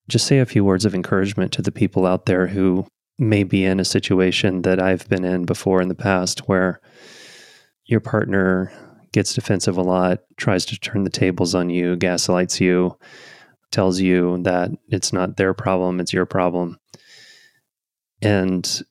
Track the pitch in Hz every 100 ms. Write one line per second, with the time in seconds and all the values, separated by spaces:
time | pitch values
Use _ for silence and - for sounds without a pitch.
0 | - 120 - 139 123 - 98 92 101 92
1 | 87 98 98 104 92 - 92 - 95 -
2 | 92 90 - 92 90 98 95 92 95 _
3 | _ - 117 104 95 101 95 95 90 95
4 | - 95 92 90 101 92 90 92 92 92
5 | - 95 92 90 87 90 98 92 92 87
6 | 101 95 92 - - 95 92 90 _ -
7 | - - - - - - _ _ - 110
8 | - 110 - 95 92 92 92 - - -
9 | _ 107 98 - - 98 104 90 92 92
10 | 90 92 _ - - 92 - 113 - 98
11 | 95 - 92 90 87 92 87 87 87 87
12 | 92 87 - 90 90 - 92 90 90 -
13 | - - - - - _ - - 95 92
14 | 92 90 87 90 90 90 87 - - 95
15 | - 92 92 98 95 92 95 92 90 90
16 | 87 - - 95 90 87 87 - _ -
17 | _ - - - _ _ _ _ _ _
18 | _ - 107 101 95 92 - - -